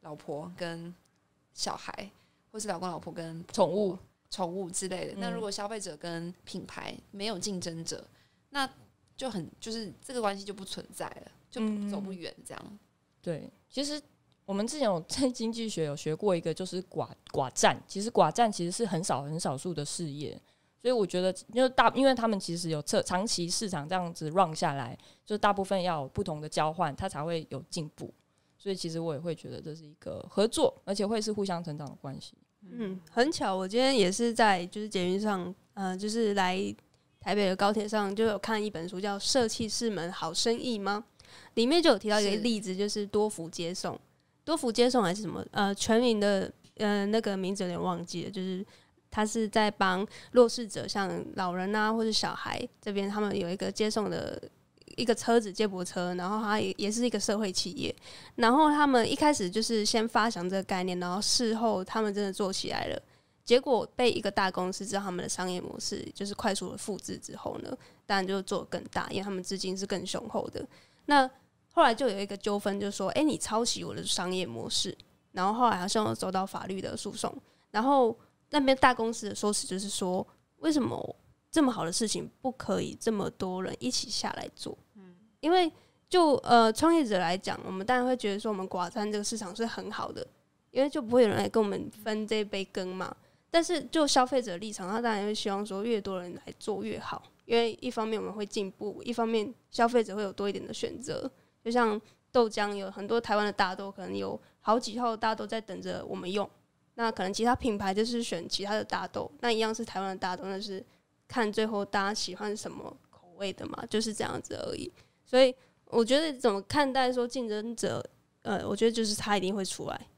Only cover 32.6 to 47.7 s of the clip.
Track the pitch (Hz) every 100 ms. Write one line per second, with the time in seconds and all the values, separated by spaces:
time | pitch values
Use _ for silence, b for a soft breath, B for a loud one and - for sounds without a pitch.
32.6 | 190 240 208 185 - - 269 339 247 190
33.6 | 185 220 262 269 180 196 233 233 220 185
34.6 | 180 208 214 208 180 190 214 190 180 190
35.6 | _ - 190 185 208 220 220 202 185 185
36.6 | 202 208 _ _ _ _ - 202 196 190
37.6 | 202 220 208 214 202 196 226 202 208 220
38.6 | 208 185 175 185 208 202 - 269 226 -
39.6 | 220 - 233 190 165 151 156 160 - -
40.6 | 254 220 196 208 - _ B B B -
41.6 | 233 339 330 214 214 214 202 202 220 220
42.6 | 190 185 208 214 202 208 214 208 165 -
43.6 | 170 185 180 - _ _ _ _ - 311
44.6 | 247 220 240 247 233 196 214 - - -
45.6 | 202 202 - 226 247 220 202 196 190 -
46.6 | _ - 214 208 202 220 220 196 185 196
47.6 | 185